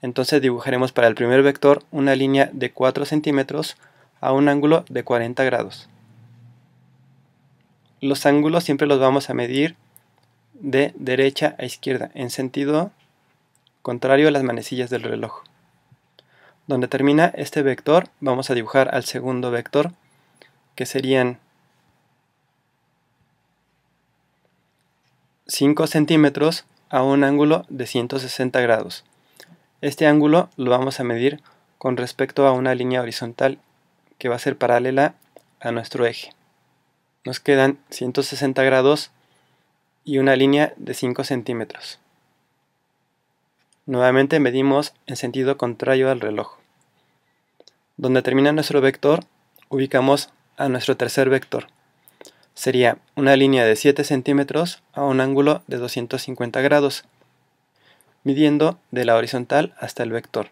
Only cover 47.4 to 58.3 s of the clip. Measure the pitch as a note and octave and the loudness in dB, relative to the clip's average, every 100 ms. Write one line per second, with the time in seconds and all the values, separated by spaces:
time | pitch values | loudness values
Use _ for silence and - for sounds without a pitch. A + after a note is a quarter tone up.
47.4 | _ _ - _ _ - C3 B2+ B2 C3 | _ _ -20 _ _ -8 0 0 2 2
48.4 | C#3+ D3+ D3 D3 C3+ C3+ C#3+ D#3+ F3+ _ | 2 2 0 2 2 0 0 0 -2 _
49.4 | _ _ _ C#3 C3 C3+ C3 C#3 - _ | _ _ _ -4 0 0 2 2 0 _
50.4 | _ _ C#3+ B2+ - C3 A#2 - C3+ C3 | _ _ -4 -4 -2 -2 -2 0 2 2
51.4 | - A#2+ - _ _ _ _ _ - _ | -2 -10 -10 _ _ _ _ _ -20 _
52.4 | _ - - B2 B2 - _ - C#3 C3+ | _ -8 -2 2 2 2 _ -2 4 6
53.4 | C3+ C3+ A2+ A2 C#3+ C#3 C#3+ D3+ B2 C#3 | 6 4 4 4 4 2 0 -2 0 0
54.4 | C#3+ D3 F3 - _ - C#3+ C3 C3 C#3 | 0 -2 -4 -6 _ -6 -2 0 0 2
55.4 | C#3+ D3+ - B2+ B2 - A#2+ C3 - B2+ | 2 0 -4 -8 -8 -8 -8 -8 -8 -8
56.4 | A#2+ B2+ C3+ D3 C#3+ - - _ _ _ | -6 -2 2 2 2 -4 -16 _ _ _
57.4 | _ _ _ _ _ _ _ _ C#3 | _ _ _ _ _ _ _ _ -4